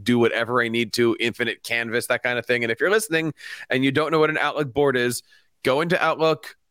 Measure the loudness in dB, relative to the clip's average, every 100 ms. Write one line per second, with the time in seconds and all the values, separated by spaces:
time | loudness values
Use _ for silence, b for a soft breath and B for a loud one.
0 | 0 4 4 2 -2 0 0 0 -2 2
1 | 2 2 -2 -2 -4 -6 -6 -6 -2 -4
2 | -2 -2 -2 -2 -2 -2 -2 -2 0 0
3 | 0 -2 -2 B B B -4 0 0 0
4 | 2 2 2 2 -2 -2 -2 0 2 2
5 | 0 -2 b b b _ -2 0 0 0
6 | 0 2 2 0 -4 -20 _